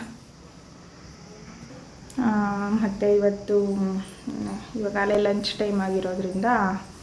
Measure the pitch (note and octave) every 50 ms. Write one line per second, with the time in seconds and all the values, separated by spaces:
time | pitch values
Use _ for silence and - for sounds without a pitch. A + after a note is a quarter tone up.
0 | - - - - - - - - - - - - - - - - - - - -
1 | - - - - - - - - - - - - - - - - - - - -
2 | - - - C4+ B3 A3 G#3+ G#3 G#3 G3+ G3+ G3+ G3+ G3+ G#3+ A3 A3 G3+ G3 -
3 | G#3 G#3 G#3 G3+ G3+ G3+ G3+ G3 - - G#3 G3+ G3+ G3 G3 G3 F#3+ F#3+ F#3+ F#3+
4 | F#3+ - - - - - - G#3+ G#3+ G3+ G3 G#3 - - - A3+ G#3 G3+ G#3 G3+
5 | G3+ G3+ G#3 G#3 G#3 G3+ G3+ G#3 G#3 - - - G#3+ G3+ G3+ G3 F#3+ F#3+ F#3+ F#3+
6 | F#3 F#3 F3+ F#3 F#3+ F3+ G3 F#3+ G3+ A#3+ B3 A3 G3 F#3+ G3 G3 - - - -